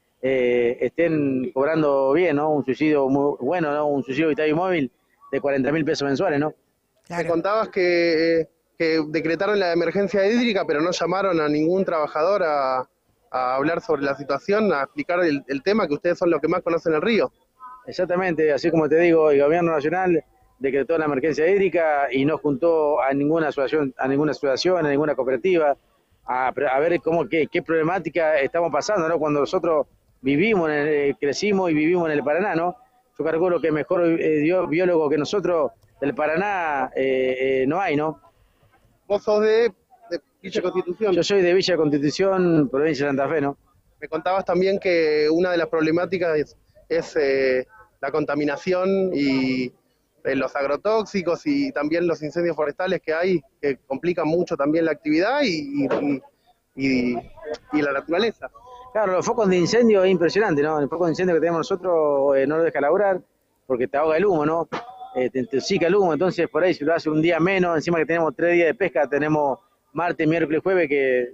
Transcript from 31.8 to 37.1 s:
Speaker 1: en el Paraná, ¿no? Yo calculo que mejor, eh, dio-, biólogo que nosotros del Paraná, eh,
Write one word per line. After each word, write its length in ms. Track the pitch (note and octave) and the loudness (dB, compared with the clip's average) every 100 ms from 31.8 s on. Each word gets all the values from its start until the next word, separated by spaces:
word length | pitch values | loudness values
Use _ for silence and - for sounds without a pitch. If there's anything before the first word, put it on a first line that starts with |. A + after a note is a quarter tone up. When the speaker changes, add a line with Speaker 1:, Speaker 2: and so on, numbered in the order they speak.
| D#3 F3+ E3 | 2 0 0
Speaker 1:
en 120 | D3 | -2
el 60 | |
Paraná, 320 | C3 D#3+ G#3 E3 | -2 -2 -2 -2
¿no? 180 | F3 - _ _ _ - | -4 -6 _ _ _ -8
Yo 80 | |
calculo 360 | D3+ D#3+ F3+ E3+ | -4 0 0 0
que 100 | D#3 | 0
mejor, 340 | D3+ C#3 F3+ E3+ | -2 0 0 2
eh, 320 | E3 D#3+ D3+ | 2 2 2
dio-, 280 | D3+ F#3 - | 2 0 0
biólogo 420 | D#3+ F#3 E3 D3+ | 0 2 2 2
que 100 | D3+ | 0
nosotros 520 | C#3 G#3 E3+ E3+ C3 - _ - | -2 -2 0 0 -2 -6 _ -6
del 160 | C#3 | -4
Paraná, 760 | B2+ D3+ E3+ G#3 F#3+ D#3+ C#3 C3 | -2 -2 -2 -2 -2 -2 -2 -4
eh, 680 | C3+ C3+ | -2 0